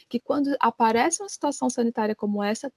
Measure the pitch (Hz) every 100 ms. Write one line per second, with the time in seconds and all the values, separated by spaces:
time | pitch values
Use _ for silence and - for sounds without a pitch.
0 | _ 240 - 285 277 285 - - 226 220
1 | 302 - 392 - 285 285 254 247 233 233
2 | 214 214 208 208 202 226 269